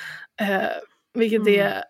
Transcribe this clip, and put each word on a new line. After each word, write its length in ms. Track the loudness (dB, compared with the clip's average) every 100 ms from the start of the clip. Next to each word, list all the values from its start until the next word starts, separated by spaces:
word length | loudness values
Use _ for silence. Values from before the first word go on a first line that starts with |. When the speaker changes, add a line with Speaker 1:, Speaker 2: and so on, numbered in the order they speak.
| -16 -16 -18 -6
Speaker 1:
Eh, 260 | -2 -2 -2 -6 -12 _ _
vilket 280 | -2 2 2
Speaker 2:
Mm. 180 | 4 4
Speaker 1:
är, 240 | 2 -2